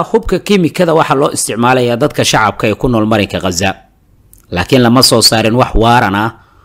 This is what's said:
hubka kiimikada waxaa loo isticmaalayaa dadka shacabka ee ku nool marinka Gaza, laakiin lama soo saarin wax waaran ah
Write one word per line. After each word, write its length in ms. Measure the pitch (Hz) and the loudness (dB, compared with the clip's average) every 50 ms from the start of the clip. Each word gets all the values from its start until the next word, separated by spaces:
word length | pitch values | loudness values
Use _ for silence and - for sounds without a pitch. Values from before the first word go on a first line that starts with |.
| 170 | 2
hubka 360 | - - 233 - - 190 170 | 2 -2 -2 -2 -2 -4 -4
kiimikada 540 | - - 208 196 170 143 - - 180 165 156 | 0 0 0 2 2 0 0 0 0 2 2
waxaa 220 | 160 147 - 147 | 2 2 2 0
loo 140 | 135 147 - | 0 0 -2
isticmaalayaa 640 | - - - - 110 107 120 123 127 127 123 120 120 113 | -2 -4 -6 -6 -4 0 0 2 2 2 0 0 -2 0
dadka 240 | - - - - 117 | -2 -2 -2 -2 -2
shacabka 380 | - - 127 110 101 - - - 110 | 0 0 0 0 0 -2 -2 -2 -2
ee 80 | 101 | -2
ku 120 | - - 131 | -2 -2 -2
nool 160 | 120 113 107 | 0 0 0
marinka 340 | 107 113 107 98 92 - 90 | 0 0 0 0 -2 -4 -4
Gaza, 320 | - 95 87 85 98 95 - - - _ _ _ _ _ _ _ _ _ _ - _ - | -6 -4 -4 -2 -4 -4 -4 -6 -12 _ _ _ _ _ _ _ _ _ _ -20 _ -10
laakiin 300 | - 87 87 - 135 127 | -6 -6 -4 0 2 2
lama 200 | 120 117 120 131 120 | 4 4 4 2 2
soo 180 | - 131 113 | 2 2 2
saarin 340 | - - 123 110 107 110 113 | 2 2 0 0 0 0 2
wax 160 | 123 120 - - | 0 0 0 2
waaran 400 | 107 110 117 120 123 117 98 98 | 2 2 4 4 2 2 0 0
ah 140 | 101 110 117 - - _ _ _ _ | -2 -2 -4 -6 -10 _ _ _ _